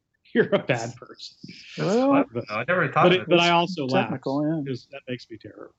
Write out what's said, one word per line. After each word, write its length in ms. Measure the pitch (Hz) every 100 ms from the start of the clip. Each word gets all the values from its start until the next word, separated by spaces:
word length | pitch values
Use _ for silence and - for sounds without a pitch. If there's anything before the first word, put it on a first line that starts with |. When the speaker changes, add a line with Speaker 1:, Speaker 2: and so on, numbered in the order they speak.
| _ _ _
Speaker 1:
you're 160 | 233 -
a 60 | 202
bad 340 | - 120 117 -
person." 400 | - - - _ - - - -
Speaker 2:
That's 180 | 156
Speaker 3:
Well, 140 | 226 269
Speaker 2:
clever, 200 | 277 269 117 -
though. 60 |
I 100 | 107 139
never 200 | 180 147
thought 160 | 151
Speaker 1:
But 20 | 175
Speaker 2:
of 60 |
Speaker 1:
it, 80 | 180
Speaker 2:
it. 60 | 165
Speaker 1:
but 120 | 170
I 100 | 175
also 340 | 170 175 175 131
laughed 200 | 135 117
Speaker 3:
technical, 320 | 123 139 139 151
yeah. 160 | 160 139
Speaker 1:
'cause 220 | 123 -
that 100 | 139 -
makes 200 | 123 -
me 60 | 110
terror-, 360 | 107 101 -